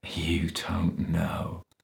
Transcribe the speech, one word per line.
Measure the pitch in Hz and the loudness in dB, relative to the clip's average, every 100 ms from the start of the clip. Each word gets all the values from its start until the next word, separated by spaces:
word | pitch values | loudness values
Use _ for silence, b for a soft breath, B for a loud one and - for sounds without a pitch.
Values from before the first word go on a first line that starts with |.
| - | -8
You | - 80 85 82 | -4 2 2 2
don't | - - - 85 - - | -2 -2 2 2 2 0
know | 82 - - 85 87 - _ | 2 2 0 -4 -6 -12 _